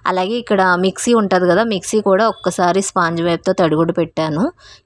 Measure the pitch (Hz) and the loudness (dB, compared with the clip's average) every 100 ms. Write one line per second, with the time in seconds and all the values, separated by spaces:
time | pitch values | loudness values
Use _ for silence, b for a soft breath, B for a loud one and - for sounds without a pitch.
0 | - 185 185 233 233 202 185 180 190 - | -4 -2 -2 -4 -2 0 2 2 0 -2
1 | - 233 196 185 180 175 233 196 - 214 | 0 2 2 2 2 2 2 -2 -2 -2
2 | 202 190 220 - 180 175 180 185 196 190 | 2 2 2 -2 -4 0 0 0 -2 -2
3 | 170 170 170 165 - 190 165 151 170 170 | -2 0 -2 -2 -2 0 2 2 0 0
4 | 165 - 156 151 277 - B B | -4 -4 -4 -2 -4 -6 B B